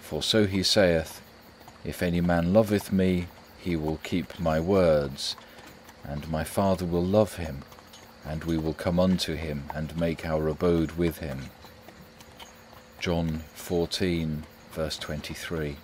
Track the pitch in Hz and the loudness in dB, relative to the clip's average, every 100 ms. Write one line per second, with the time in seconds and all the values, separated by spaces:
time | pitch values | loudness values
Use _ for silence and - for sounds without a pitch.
0 | - 76 - 110 104 95 92 - 95 82 | -6 -4 2 4 4 2 2 4 6 4
1 | 80 - - - - - - - - 73 | 0 -12 -18 -20 -20 -20 -20 -14 -10 -4
2 | 90 87 87 85 85 101 107 104 - 95 | 0 2 2 2 4 4 4 0 0 2
3 | 92 90 85 - - - 92 82 78 78 | 2 2 -2 -12 -20 -12 -4 -2 -2 -4
4 | - 92 - - 82 80 82 98 87 76 | -4 -4 -4 -4 0 0 2 4 6 4
5 | 71 69 - - - - - - - - | 2 -4 -8 -8 -14 -20 -20 -20 -20 -20
6 | - 71 78 78 80 - 98 92 90 87 | -10 -10 -6 -4 -4 0 2 2 0 0
7 | 90 104 104 - 80 69 - - - - | 2 4 2 -2 -8 -10 -14 -20 -20 -20
8 | - - - 78 80 80 80 78 98 87 | -20 -16 -8 -6 -2 -2 -2 -2 0 4
9 | 92 90 - 78 80 71 71 76 78 78 | 4 4 0 -4 -4 -6 -6 -6 -6 -2
10 | 85 80 82 78 78 76 90 85 78 78 | -2 -2 -2 0 0 0 2 4 2 0
11 | 87 78 80 67 65 - - - - - | -2 -2 -8 -8 -12 -16 -20 -20 -20 -20
12 | - - - - - - - - - - | -20 -20 -20 -20 -20 -20 -20 -20 -20 -6
13 | - 85 82 80 80 - - 87 85 - | 0 0 0 -2 -8 -16 -2 0 0 0
14 | 95 85 80 76 80 - - - 78 - | 0 0 0 -4 -8 -18 -14 -6 -4 -4
15 | - 76 - - - 82 76 71 | -8 -8 -8 -10 -6 -4 -4 -6